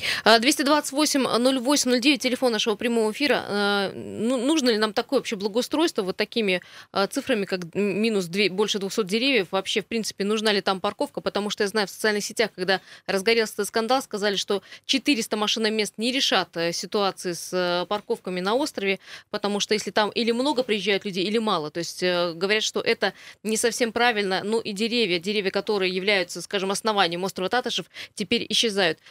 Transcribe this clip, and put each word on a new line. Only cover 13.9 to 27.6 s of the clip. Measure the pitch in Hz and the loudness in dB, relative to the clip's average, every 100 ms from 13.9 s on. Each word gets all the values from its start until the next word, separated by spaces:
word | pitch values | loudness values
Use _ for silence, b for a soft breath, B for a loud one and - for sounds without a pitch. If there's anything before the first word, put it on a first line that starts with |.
| 262 | 0
сказали, | - 214 208 190 | 0 -4 -2 -2
что | - 202 B B - | -2 -4 B B -2
четыреста | 262 254 254 220 214 | 0 2 0 0 -2
машиномест | 208 - 220 220 202 - | -2 0 0 -2 -6 -4
не | 233 | -2
решат, | 262 262 220 175 170 | 0 2 2 0 -2
э, | 170 | -2
ситуации | 170 196 214 196 185 185 | -4 -4 0 0 -2 -6
с, | 165 - | -6 -4
э, | 185 180 175 180 | -2 0 0 -2
парковками | 208 - 220 - 185 | -6 -4 -6 -4 -4
на | 185 | 0
острове, | 240 302 - 196 190 B B - | 0 0 -2 -2 -2 B B -10
потому | 208 202 202 | -4 -2 -2
что | - | 0
если | 220 - | -2 0
там | 190 208 | 2 2
или | - 233 | 2 0
много | 233 269 247 | 2 2 0
приезжают | 254 220 185 196 | 0 0 2 0
людей, | 208 185 | 0 -2
или | 190 220 | 0 0
мало. | 220 180 151 | 0 0 -2
То | 170 | -6
есть, | 170 - | -6 -2
э, | 180 175 175 | 0 2 0
говорят, | 165 190 214 | 0 0 2
что | - 214 | 0 -2
это | - 226 202 B B B | -2 0 -2 B B B
не | 202 220 | -4 0
совсем | 240 220 233 | 0 0 -2
правильно. | 226 240 214 202 185 | 2 2 2 0 -2
Ну | 196 226 | 0 -2
и | - | -2
деревья, | 196 226 240 214 175 | -2 0 0 0 0
деревья, | 170 214 190 | 0 0 0
которые | 196 190 208 185 | -2 0 0 0
являются, | 185 190 202 175 180 | 0 0 0 0 -6
скажем, | - 202 190 | -6 -4 -2
основанием | 196 226 202 175 175 | -2 0 2 2 0
острова | 190 - 185 | -4 -2 0
Татышев, | 240 | 0